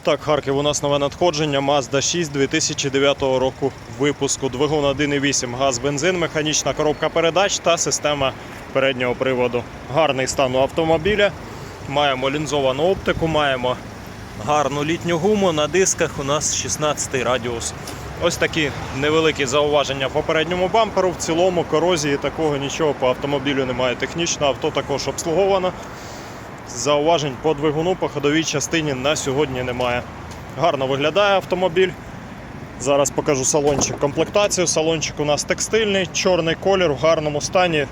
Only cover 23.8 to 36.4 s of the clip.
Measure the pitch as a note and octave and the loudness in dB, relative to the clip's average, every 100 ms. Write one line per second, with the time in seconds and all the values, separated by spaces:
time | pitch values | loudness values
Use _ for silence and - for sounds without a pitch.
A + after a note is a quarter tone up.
23.8 | B2+ A#2 - E3 E3+ - D3 A#2+ D#3+ C#3+ | 0 0 -4 -4 -4 0 0 0 -2 -2
24.8 | C3 C#3 - C3+ - D#3+ G3 G3 F3+ F3+ | -2 -4 -4 -4 -2 2 4 4 0 -4
25.8 | - - - - - - - - - B2 | -14 -14 -14 -14 -14 -16 -16 -16 -14 -6
26.8 | B2 D3 D3+ E3+ D3 A#2+ D3+ D3 D#3 D3 | 0 2 4 2 2 -2 -2 0 0 0
27.8 | E3 F#3 D3+ D3 C#3+ D#3 D#3+ D3 - E3 | 0 0 -2 0 2 2 0 -2 -2 -2
28.8 | D3+ C3 C3 D3+ - C3+ D3+ C3 B2+ B2 | 0 0 0 0 0 0 0 -2 -4 -2
29.8 | B2 A#2+ A#2 - - - - - D#3+ C#3+ | 0 0 -4 -12 -14 -14 -14 0 0 2
30.8 | C3+ C3+ D3 E3+ G3+ G3 - F3+ F#3 E3+ | 0 0 2 2 4 2 2 0 0 2
31.8 | F#3 D#3 - - - - - - - - | 2 0 -12 -14 -14 -16 -14 -14 -14 -6
32.8 | A#2+ C#3+ C#3 - B2+ C#3 C3 D#3 C#3+ C#3 | 2 4 2 0 0 0 2 2 2 2
33.8 | C3+ B2+ C#3+ C#3+ D#3+ G#3 G#3 - E3+ - | 0 0 -2 0 0 2 2 2 0 2
34.8 | D#3+ E3 - - D3 C#3+ - F3+ - A3 | 0 0 -2 -4 0 0 0 -2 0 0
35.8 | A3 G3 F3+ - G3 F3+ | 2 0 0 0 2 2